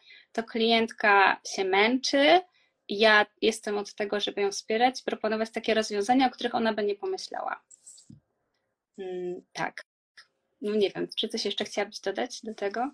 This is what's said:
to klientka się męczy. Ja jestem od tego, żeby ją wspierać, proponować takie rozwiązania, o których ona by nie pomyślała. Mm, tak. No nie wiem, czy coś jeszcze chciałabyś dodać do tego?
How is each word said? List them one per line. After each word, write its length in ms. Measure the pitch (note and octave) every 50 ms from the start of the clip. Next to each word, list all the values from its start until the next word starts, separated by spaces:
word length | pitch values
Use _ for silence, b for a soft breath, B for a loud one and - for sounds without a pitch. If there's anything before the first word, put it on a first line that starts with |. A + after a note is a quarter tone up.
| b b b b b b _
to 120 | - A3+
klientka 960 | - - A#3 A3+ A3+ A#3 A3+ A3+ A3+ - - - G#3 G3+ G3+ F#3+ F#3+ - - _ - -
się 100 | - F#3+
męczy. 760 | F#3+ F#3 G3 G#3 A3+ B3+ C4 C4 - - C#4 C#4 D4+ E4 F#4 F#4 - _ _ _ _ _ _ _ -
Ja 380 | G#3+ G3+ A3 A3 G#3+ G#3 G#3 - _ _ -
jestem 360 | G#3+ A3 - - G#3+ G#3 G#3
od 160 | G3+ - -
tego, 260 | - G#3+ G3+ G#3+ G#3
żeby 200 | G3+ G3+ G3+ G3+
ją 100 | G3+ G3
wspierać, 520 | G3 - - _ A3 A3 A#3+ C4 B3+ - -
proponować 480 | - - - - G#3+ A3 A3 A3 A3+
takie 240 | - A3+ A3 - A3
rozwiązania, 520 | A3 G#3+ - G#3 G#3 G3+ - B3+ C4+ C4+
o 40 | B3
których 240 | B3 - - A#3+ B3
ona 180 | A#3+ A#3 A3+ G#3+
by 120 | A3 G#3
nie 100 | G#3 G3+
pomyślała. 680 | G3+ - F#3+ F#3+ F#3 - - - - - - - - _ _ - _ _ - - - _ _ - - _ _ _ _ _ _ _ _ _ _ _ _ _ _ _ -
Mm, 440 | F#3+ F#3 F#3 F3+ F3+ F3+ F3+ F#3 - _ _
tak. 300 | - E3+ - - - - - _ _ _ _ _ - - _ _ _ _ _ _ _
No 140 | - G#3 G#3
nie 160 | G#3+ G3+ F3+
wiem, 180 | - E3+ F3 F3+ -
czy 120 | - - A3
coś 160 | - A3+ -
jeszcze 200 | G3+ G3+ - G#3
chciałabyś 360 | - - - G3+ G#3 - -
dodać 400 | - G3 G3 G#3+ A#3+ B3+ - - -
do 120 | A3 G#3+
tego? 360 | - G3+ G3+ G3+ A3+ B3 C#4+